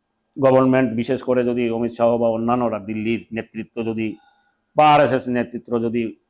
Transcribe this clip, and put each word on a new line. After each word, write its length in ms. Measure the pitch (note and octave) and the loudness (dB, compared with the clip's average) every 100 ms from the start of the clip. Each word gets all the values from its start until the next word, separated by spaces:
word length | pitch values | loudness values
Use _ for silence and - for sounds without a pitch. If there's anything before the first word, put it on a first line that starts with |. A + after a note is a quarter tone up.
| _ _ _ - | _ _ _ 0
গভর্নমেন্ট, 540 | C3+ C3 C3 C3 C3 | 4 4 4 2 0
বিশেষ 300 | A2 A#2 B2+ | -2 -2 -4
করে 200 | B2+ B2+ | 0 0
যদি 260 | B2 A#2+ A#2+ | 0 0 -2
অমিত 220 | A2+ A#2+ | -2 -4
শাহ 260 | A#2 A#2 A#2 | 0 0 2
বা 120 | A#2 | 0
অন্যান্যরা, 500 | A2+ A#2 B2 A#2+ G#2+ | 0 -2 0 -2 -4
দিল্লির 460 | G2 A2 G#2+ A2+ - | -8 -6 -4 -4 -6
নেতৃত্ব 520 | A2+ A2 A2 G#2+ - | -10 -10 -12 -12 -6
যদি 320 | A2+ A2 A2 - _ _ _ _ _ - | -6 -4 -6 -8 _ _ _ _ _ 2
বা 180 | D3+ | 6
আরএসএস 340 | D3 C#3 B2+ B2+ | 6 4 0 -2
নেতৃত্ব 520 | B2 A#2+ A#2+ - A#2+ | -4 -4 -8 -6 -4
যদি 380 | A#2 A#2 A2+ - _ | -2 -4 -6 -8 _